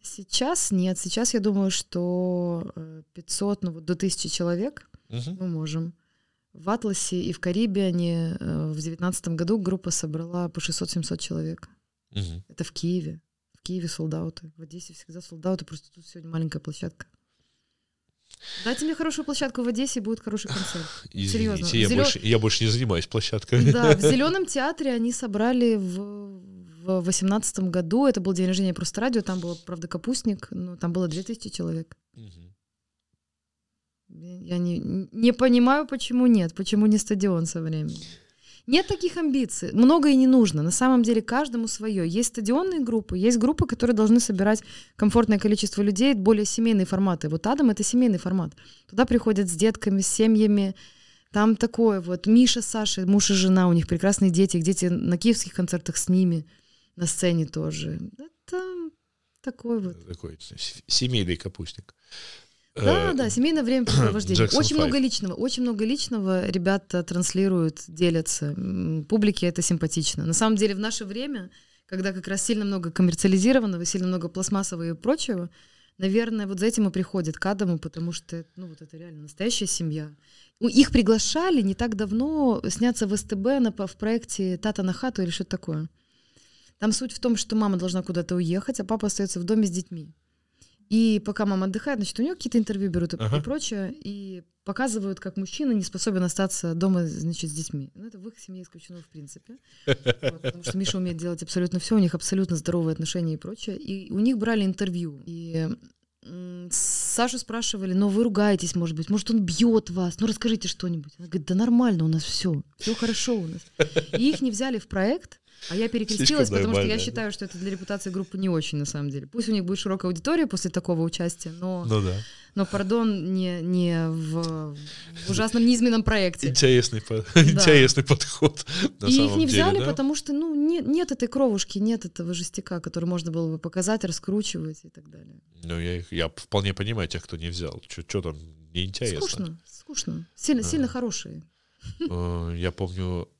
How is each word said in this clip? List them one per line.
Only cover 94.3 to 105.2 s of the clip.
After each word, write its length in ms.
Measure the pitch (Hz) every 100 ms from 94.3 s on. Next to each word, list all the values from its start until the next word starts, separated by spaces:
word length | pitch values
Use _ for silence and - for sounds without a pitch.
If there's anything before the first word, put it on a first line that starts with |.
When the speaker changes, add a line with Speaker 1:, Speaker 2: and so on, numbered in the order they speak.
| 180 170 _
Speaker 1:
показывают, 540 | - 196 262 214 196 190
как 200 | 190 196
мужчина 340 | 190 - 294
не 100 | 214
способен 400 | 180 185 - 190
остаться 520 | 180 - 190 - 170
дома, 320 | 165 190 180 165
значит, 440 | - 160 160 160
с 40 |
детьми. 360 | 151 156 147 135
Ну, 100 | 180 220
это 120 | 208
в 100 | 208
их 100 | 220
семье 240 | - 185
исключено 380 | 175 170 - 175
в 60 | 156
принципе. 480 | 156 143 - _ 254 _ _ -
Speaker 2:
<laughs> 0 |
Speaker 1:
Вот, 560 | 135 127 - 131 165
потому 200 | 131 175
что 140 | 175 190
Миша 220 | 190 190
умеет 180 | 185 165
делать 260 | 175 170
абсолютно 360 | 160 180 175 180
всё, 180 | - 220
у 20 |
них 160 | 180
абсолютно 420 | 175 - 190 190 165
здоровые 360 | 156 175 160
отношения 400 | 160 160 180 165
и 40 | 156
прочее. 400 | 170 220 - 190
И 340 | 302 196 185
у 60 | 196
них 160 | 226 240
брали 260 | 220 220
интервью. 580 | 190 185 196 175 170 143